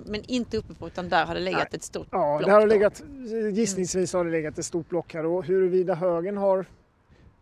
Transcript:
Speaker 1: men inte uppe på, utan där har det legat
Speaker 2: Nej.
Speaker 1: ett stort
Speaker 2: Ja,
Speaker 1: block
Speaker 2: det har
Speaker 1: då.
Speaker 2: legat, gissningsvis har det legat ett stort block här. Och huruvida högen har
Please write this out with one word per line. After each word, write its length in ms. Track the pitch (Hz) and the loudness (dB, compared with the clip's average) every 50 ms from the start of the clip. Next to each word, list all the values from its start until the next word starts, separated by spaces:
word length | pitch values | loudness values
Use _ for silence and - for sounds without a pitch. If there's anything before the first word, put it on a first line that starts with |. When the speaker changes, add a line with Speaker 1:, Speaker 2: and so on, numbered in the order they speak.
| - | -8
Speaker 1:
men 180 | 190 208 214 - | -8 -8 -8 -6
inte 320 | - 254 247 226 - 226 | -4 -4 -4 -4 -4 -6
uppe 180 | 220 - - 170 | -6 -6 -8 -14
på, 120 | - 170 | -14 -14
utan 220 | 165 - 190 180 175 | -10 -8 -8 -4 0
där 180 | 185 165 156 | 2 2 2
har 80 | 165 170 | 2 -2
det 60 | 170 | -4
legat 180 | 180 190 175 160 | -2 -2 0 -2
Speaker 2:
Nej. 100 | 151 - - | -2 -2 -4
Speaker 1:
ett 60 | 156 - | -10 -10
stort 260 | - - - - - | -8 -10 -10 -10 -4
Speaker 2:
Ja, 280 | - 190 160 147 147 151 | -2 0 2 2 2 2
Speaker 1:
block 100 | 160 185 | 4 6
Speaker 2:
det 40 | 202 | 8
har 60 | 208 | 8
Speaker 1:
då. 60 | 214 | 8
Speaker 2:
legat, 360 | 208 220 196 - - - - 302 302 277 269 254 220 220 226 214 214 185 | 8 6 6 4 2 2 -2 -16 -16 -14 -14 -10 -6 -4 -2 -2 0 0
gissningsvis 600 | 220 233 202 190 190 185 165 - 190 180 - - | 0 0 0 0 -2 -4 -2 0 -2 -2 0 0
har 120 | 180 175 | -2 -2
det 60 | 165 | 0
legat 280 | 165 160 151 151 - 170 | 0 -2 -2 -4 -6 -6
ett 80 | 156 | -8
stort 220 | - - 170 151 - | -4 -4 -6 -6 -2
block 260 | 180 165 - - - | -4 -4 -4 -4 -8
här. 120 | 160 156 | -4 -2
Och 180 | 165 175 185 175 | -2 -2 -2 0
huruvida 500 | 156 190 190 185 180 180 185 180 180 185 | 0 2 2 2 4 2 2 2 2 0
högen 420 | 156 185 180 170 165 170 196 208 | 0 0 0 0 0 -2 -4 -4
har 300 | 202 196 196 190 190 180 - - _ _ _ _ _ _ _ - _ - - _ _ | 0 2 2 2 2 0 -6 -14 _ _ _ _ _ _ _ -20 _ -20 -20 _ _